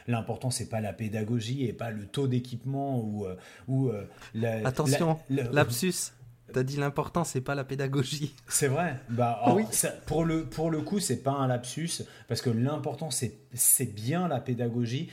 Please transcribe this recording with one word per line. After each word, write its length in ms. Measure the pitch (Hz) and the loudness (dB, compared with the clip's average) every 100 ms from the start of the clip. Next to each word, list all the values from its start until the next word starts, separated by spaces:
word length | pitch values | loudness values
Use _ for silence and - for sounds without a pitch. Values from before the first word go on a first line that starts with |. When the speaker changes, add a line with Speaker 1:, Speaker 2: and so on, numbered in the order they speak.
| - | -2
Speaker 1:
l'important, 420 | 117 104 107 127 | -2 -2 -4 -2
c'est 180 | 123 104 | -2 -2
pas 140 | 110 | -2
la 100 | 107 | -2
pédagogie 760 | - 110 110 107 120 107 135 120 | -4 -4 -2 0 0 0 -2 -2
et 60 | |
pas 200 | - 113 | -2 -6
le 160 | 107 101 | -6 -6
taux 200 | - 135 | -2 2
d'équipement 720 | 123 123 120 131 139 139 127 | 0 -2 -6 -4 -4 -2 -2
ou, 260 | 110 104 98 | -2 -4 -6
euh, 100 | 90 - - - | -8 -14 -12 -2
ou, 220 | 131 131 | 2 2
euh, 160 | 104 95 - - | 0 -6 -14 -10
la, 340 | 113 117 110 117 | -2 0 0 0
Speaker 2:
Attention, 520 | 127 147 135 165 160 - | 2 2 4 2 0 0
Speaker 1:
la, 140 | 135 | -2
la 80 | 120 | 2
Speaker 2:
lapsus. 600 | 139 147 120 185 175 - - - - - | 4 4 2 0 0 -4 -10 -20 -20 -4
T'as 120 | 131 | -2
dit 140 | 131 143 | 0 0
l'important, 460 | 143 139 143 175 | -2 0 0 0
c'est 180 | 160 123 | 0 -2
pas 120 | 127 | -2
la 100 | 143 | -2
pédagogie. 720 | 135 135 135 143 127 147 156 - - | -2 -2 0 2 0 -2 -4 -8 -2
Speaker 1:
C'est 200 | - 143 | 2 4
vrai. 320 | 139 175 127 - | 4 0 -2 -2
Bah, 300 | 117 117 113 | 2 2 4
Speaker 2:
Ah 100 | 120 | 6
oui. 80 | 180 | 6
Speaker 1:
alors, 120 | 220 | 4
ça, 160 | - 160 - - | 0 0 -2 -2
pour 180 | 151 165 | 2 2
le, 200 | 160 131 | 2 -2
pour 260 | - 165 | -2 0
le 100 | 156 | 0
coup, 180 | - 202 | 0 0
c'est 220 | - - | 0 0
pas 120 | 139 | 0
un 140 | 139 131 | 2 2
lapsus, 560 | 123 - - 170 - - - - | 0 -2 -6 -4 -4 -8 -14 -6
parce 140 | 117 | -2
que 80 | 127 | 0
l'important, 640 | 113 131 147 143 123 160 | 2 2 0 -4 -6 -6
c'est, 260 | - 113 - - | -2 -4 -6 -8
c'est 400 | 123 - - 120 | 2 4 4 2
bien 340 | 101 113 165 180 | -4 -2 0 0
la 120 | 127 | 0
pédagogie 720 | - 117 120 120 117 131 170 | 0 0 0 0 0 0 -4